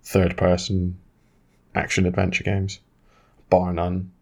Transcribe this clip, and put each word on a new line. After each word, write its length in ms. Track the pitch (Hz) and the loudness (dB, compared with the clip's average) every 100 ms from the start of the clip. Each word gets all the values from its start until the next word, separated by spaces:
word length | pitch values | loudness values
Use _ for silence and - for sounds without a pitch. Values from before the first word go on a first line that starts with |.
third 340 | - 98 90 90 | 0 2 2 2
person, 600 | 90 90 - 95 90 90 _ _ _ _ _ _ _ | 2 2 0 -2 -2 -6 _ _ _ _ _ _ _
action 300 | - - - 92 | -6 -2 0 0
adventure 380 | 90 92 - | 0 -2 -2
games. 360 | - 98 95 - _ _ _ _ _ _ _ | -2 -2 -4 -8 _ _ _ _ _ _ _
Bar 220 | 90 90 | 2 4
none. 400 | 87 87 90 92 _ | -2 -2 -4 -6 _